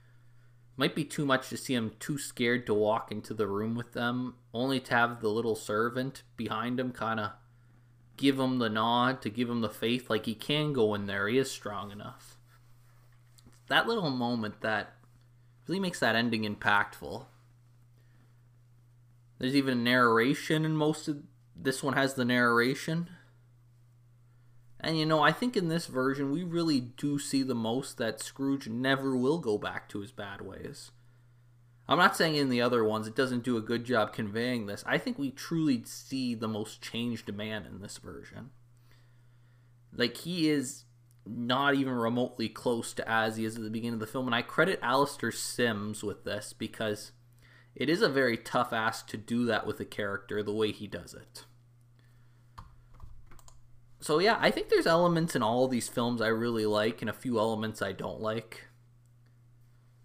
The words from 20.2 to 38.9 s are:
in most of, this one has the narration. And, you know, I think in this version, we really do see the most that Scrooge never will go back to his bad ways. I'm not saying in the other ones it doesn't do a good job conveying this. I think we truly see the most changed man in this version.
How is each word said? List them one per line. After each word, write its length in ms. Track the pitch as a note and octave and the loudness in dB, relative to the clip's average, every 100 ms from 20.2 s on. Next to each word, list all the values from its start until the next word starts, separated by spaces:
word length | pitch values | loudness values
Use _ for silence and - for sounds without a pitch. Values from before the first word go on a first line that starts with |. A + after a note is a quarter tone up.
| A#2+ C#3+ - D#3 | 6 2 0 0
in 120 | D#3 D#3 | 2 2
most 300 | D3+ D#3 - | 2 0 -4
of, 160 | C#3+ - - - | -6 -8 -20 -20
this 260 | - - C3 | -4 -2 0
one 140 | C#3+ | 0
has 200 | C3 C3+ | 2 2
the 100 | C3+ | 2
narration. 840 | B2 B2 B2 A#2 A#2+ C#3+ - E3 E3+ - - - - - - - - _ _ - - - - - - - | 2 4 6 6 4 2 -2 -2 -4 -10 -20 -20 -20 -20 -20 -20 -20 _ _ -20 -20 -20 -20 -20 -20 -8
And, 180 | D3 D#3+ | -2 0
you 80 | D#3 | 4
know, 160 | D#3 | 6
I 80 | D3 | 6
think 260 | D#3+ B3 G#3+ | 4 0 0
in 120 | E3+ | 0
this 180 | E3 E3 | -2 -2
version, 460 | B2+ C3 C#3 C#3 | 0 0 0 -2
we 100 | D3 | -2
really 380 | F3+ E3+ E3 C#3 | -2 0 2 2
do 400 | A#2+ - D3 C#3+ | 0 -4 -2 -2
see 240 | - C3+ | 0 -2
the 100 | C3 | 0
most 440 | A#2+ A2 B2 C#3 - | 0 0 -2 -4 -4
that 220 | A2+ G#2+ | -4 -4
Scrooge 480 | - - C3+ C3+ A#2 | -10 -4 -2 -2 -2
never 480 | A2+ C3 C3+ C3+ B2+ | -2 2 2 2 0
will 220 | B2+ E3 | 2 0
go 200 | C#3+ G#2 | 0 0
back 300 | F#2+ F#2 - | -2 -8 -8
to 100 | G#2+ | -10
his 100 | G2 | -10
bad 300 | - G2+ G2 | -10 -10 -10
ways. 500 | F#2+ F#2+ - - - - - - - - _ _ _ _ - | -12 -12 -12 -14 -18 -20 -20 -20 -20 -20 _ _ _ _ 0
I'm 60 | D3 | 4
not 220 | F#3+ - | 4 4
saying 180 | E3 D3+ | 2 2
in 140 | C#3 | 2
the 100 | B2 | 2
other 240 | A#2+ A#2+ | 4 4
ones 220 | G#2+ A2 A2 | 2 0 -2
it 100 | G#2+ | 0
doesn't 280 | C3 B2 | 0 0
do 120 | A#2 A#2 | 0 -2
a 60 | |
good 240 | G#2+ A#2 A#2 | 0 -2 0
job 260 | A#2+ G#2 | 0 0
conveying 540 | - A2 G#2+ A#2+ B2 G2+ | -2 -4 -2 -2 -2 -4
this. 180 | G2+ - | -8 -2
I 120 | C#3 | -2
think 200 | B3+ A#3+ | -2 -4
we 120 | - | -6
truly 520 | - - E3 D#3 A#2+ A2 | -6 -4 0 2 2 -2
see 480 | - - C3 B2+ | -14 -8 -4 -4
the 120 | A2+ A2+ | -2 -2
most 360 | G#2+ G#2+ - | -4 -6 -10
changed 500 | - A2+ A#2+ A2+ - | -10 -6 -4 -4 -8
man 320 | G#2 A2 G#2+ | -8 -6 -8
in 160 | C#2 F#2 | -10 -14
this 160 | G#2 - | -14 -14
version. 540 | - - - G#2 A#2+ - - - - | -14 -14 -14 -16 -16 -18 -20 -20 -20